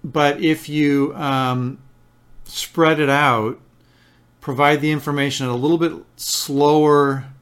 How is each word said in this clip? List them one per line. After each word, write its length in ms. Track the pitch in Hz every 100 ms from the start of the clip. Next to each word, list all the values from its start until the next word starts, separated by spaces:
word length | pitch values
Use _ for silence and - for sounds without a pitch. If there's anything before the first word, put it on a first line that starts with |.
But 380 | 147 151 143 143
if 260 | 160 156 -
you, 460 | 151 147 143 139
um, 640 | - 143 135 127 127 123 135 - _ _ _ _ -
spread 560 | - - - - 160 156
it 80 | 143
out, 500 | 139 143 117 107 - _ _ _ _ _ _ _ _
provide 400 | - 127 147 147
the 100 | 151
information 540 | 151 147 143 139 135 127
at 60 |
a 40 | 123
little 220 | 143 165
bit 160 | 165 82 - -
slower 1080 | - - - 139 143 151 151 147 139 139 - -